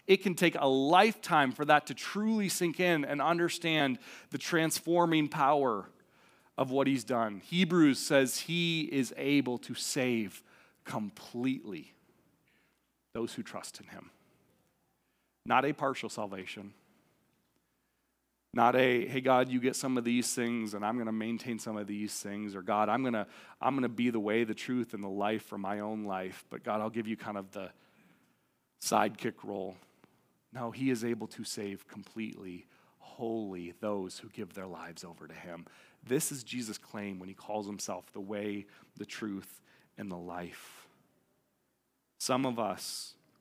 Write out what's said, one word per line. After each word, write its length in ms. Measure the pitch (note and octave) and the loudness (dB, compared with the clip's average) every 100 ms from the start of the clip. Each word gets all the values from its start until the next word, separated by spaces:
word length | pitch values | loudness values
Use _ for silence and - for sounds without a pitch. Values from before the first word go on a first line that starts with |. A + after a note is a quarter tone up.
| - | 4
it 120 | G3 | 6
can 160 | G#3 | 4
take 200 | E3+ F3 - | 4 4 4
a 120 | C#3+ | 4
lifetime 840 | C3+ C#3 F3 A3 A3 - E3 C3+ | 4 6 8 8 4 2 4 4
for 140 | B2 | 2
that 220 | D3 D3 - | 6 6 4
to 80 | |
truly 560 | - - G3 G#3+ A3 G3 | -6 -6 -2 0 2 0
sink 280 | - F3 D3 | 0 0 2
in 260 | F3+ E3 | 2 2
and 160 | C#3 C#3+ | 2 0
understand 800 | C#3+ E3+ E3+ - E3+ D#3 C#3+ A#2+ - - - | 2 2 2 0 0 2 2 0 -8 -20 -10
the 80 | C3+ | -8
transforming 880 | - E3+ D#3+ - - E3+ E3+ D#3+ D3+ | 0 2 2 0 2 4 6 4 2
power 600 | D3+ C#3 D3 C3 G#2 F2+ - _ _ _ _ _ - | 2 4 4 2 0 -6 -16 _ _ _ _ _ -4
of 140 | C3 | 0
what 160 | C3+ C3 | 2 4
he's 180 | C3+ | 2
done. 360 | A2 B2 A2+ G2+ | 2 0 0 -4
Hebrews 560 | - E3+ F#3 F3 D3+ B2 | -2 2 4 8 8 6
says 420 | - C#3+ C3+ - | 4 6 6 2
he 420 | - E3+ E3+ E3 | -2 0 2 0
is 320 | D#3 C#3 A#2 - | 0 0 0 0
able 420 | C#3 C#3+ B2+ A#2+ | 2 4 4 -2
to 160 | - | -6
save 680 | A#2+ - D3 B2+ A#2 G2+ - - - _ _ | -6 -4 0 2 2 0 -6 -20 -20 _ _
completely 1080 | - C3 G#2 - - A#2+ C3 C3+ G#2 F2 - _ _ _ _ _ _ _ _ _ _ _ _ | -10 -6 -8 -10 -10 -4 -2 -2 -6 -12 -12 _ _ _ _ _ _ _ _ _ _ _ _
those 200 | A#2 A2+ | -6 -6
who 80 | - | -6
trust 380 | G#2 F#2 - - | -10 -10 -12 -16
in 80 | - | -16
him. 220 | - - _ _ _ _ _ _ _ _ _ _ _ _ _ - | -18 -20 _ _ _ _ _ _ _ _ _ _ _ _ _ 2
Not 200 | A#2+ C#3 | 4 4
a 80 | |
partial 340 | D3+ C#3 B2+ A2 | 2 -2 -2 -6
salvation. 640 | - G#2 F#2+ F#2 - G2+ - _ _ _ _ _ _ _ _ _ _ _ _ _ _ _ _ _ | -6 -8 -8 -10 -12 -14 -18 _ _ _ _ _ _ _ _ _ _ _ _ _ _ _ _ _
Not 220 | A#2 A#2 B2 | 4 6 8
a, 300 | C3 B2 - | 6 4 0
"Hey, 140 | C3+ | 0
God, 300 | B2+ B2+ B2+ | 4 6 4
you 100 | B2+ | 2
get 160 | B2+ B2 | 0 0
some 220 | C#3 B2+ | -2 0
of 60 | |
these 280 | A#2+ A#2+ A#2 | 2 0 0
things, 400 | - A#2 A#2 G#2+ | -2 -2 -2 -4
and 140 | G2+ G#2 | -4 -2
I'm 100 | B2 | -2
gonna 160 | A2+ | -2
maintain 460 | A2 A2 A2+ B2+ A2 | -2 -4 -4 -6 -8
some 180 | A#2 G#2+ | -6 -6
of 100 | G#2 | -6
these 320 | G#2 G#2+ - | -6 -6 -6
things," 360 | G#2 G2+ G#2 | -8 -8 -8
or, 80 | G2 | -6
"God, 260 | F#2 G#2 G#2+ | 0 2 4
I'm 140 | A#2+ | 2
gonna, 240 | C3 A2+ G2 - - - | 0 -2 -4 -10 -20 -4
I'm 140 | B2+ | -2
gonna 160 | C3+ A#2+ | 0 0
be 180 | A2+ B2 | 0 0
the 120 | A2+ | 2
way, 240 | G#2 A2 | 2 2
the 100 | A2+ | 0
truth, 400 | G#2 - B2 A#2 | -2 -4 -4 -4
and 100 | G#2+ | -6
the 40 | G2 | -6
life 360 | G2 G2+ A2 | -2 -2 -2
for 140 | - G2+ | -6 -8
my 220 | G2 G#2 | -6 -4
own 240 | G#2 A2 | -6 -6
life, 420 | G#2 F#2+ F#2 F#2 - | -6 -6 -6 -12 -14
but 140 | A#2 | -10
God, 180 | A2 G#2+ | -4 -2
I'll 80 | A2 | -2
give 180 | A#2 G#2+ | -4 -6
you 100 | G#2+ | -6
kind 200 | - G#2 | -8 -10
of 140 | F#2+ | -10
the 220 | G2+ F#2 - _ _ _ _ _ _ _ _ _ _ | -12 -12 -14 _ _ _ _ _ _ _ _ _ _
sidekick 640 | - G#2+ G#2 - B2 - | 0 2 2 0 -8 -8
role." 340 | G#2 G2+ F#2+ F#2 - _ _ _ _ _ _ | -8 -8 -8 -12 -20 _ _ _ _ _ _
No, 200 | A#2+ A#2 | -10 -8
he 180 | G#2+ C3+ | -2 0
is 160 | A#2+ | 2
able 220 | A#2 A#2 A2 | 0 -4 -6
to 180 | - | -10
save 420 | G#2+ - G2+ G2 - | -10 -8 -8 -8 -12
completely, 760 | - F#2+ - A2 - F#2 F2 - _ _ _ | -16 -12 -8 -8 -8 -12 -14 -16 _ _ _
wholly 760 | - - A#2 A2+ G#2 F#2 F2 F2 | -20 -8 -6 -4 -4 -8 -10 -6
those 400 | G#2+ G#2 F#2 - | -4 -4 -4 -10
who 100 | A2+ | -14
give 240 | - G2+ | -12 -12
their 140 | - F#2 | -10 -12
lives 360 | E2+ E2 E2 | -12 -14 -14
over 220 | F2+ E2 D#2+ | -16 -16 -18
to 80 | |
him. 320 | E2 F2+ E2+ E2+ - - _ | -16 -14 -14 -14 -20 -20 _
This 300 | - C3 - | -2 0 0
is 100 | C#3+ | -6
Jesus' 360 | A2 B2 A2+ G2+ | -8 -8 -8 -10
claim 400 | - A2 G2+ F#2+ | -12 -10 -8 -8
when 100 | F#2 | -12
he 60 | |
calls 320 | G2 - G#2+ G2+ | -14 -6 -6 -6
himself 440 | G2 - F#2 - | -8 -8 -8 -10
the 80 | G#2 | -12
way, 440 | G2 G#2 G#2 G2+ G2 - - - | -8 -6 -4 -6 -8 -18 -20 -14
the 80 | |
truth, 560 | G#2 - A2 G2 F#2+ - _ _ _ - | -12 -8 -6 -6 -10 -18 _ _ _ -14
and 120 | G#2 | -10
the 60 | F2+ | -10
life. 720 | F2 F2 F2 - - - - _ _ _ _ _ _ _ _ _ _ _ _ - | -8 -8 -10 -12 -18 -20 -20 _ _ _ _ _ _ _ _ _ _ _ _ -8
Some 280 | - B2+ C3+ | 0 0 0
of 120 | A#2 | -2
us, 560 | G#2 F#2 - - - - _ _ | -2 -4 -8 -10 -12 -18 _ _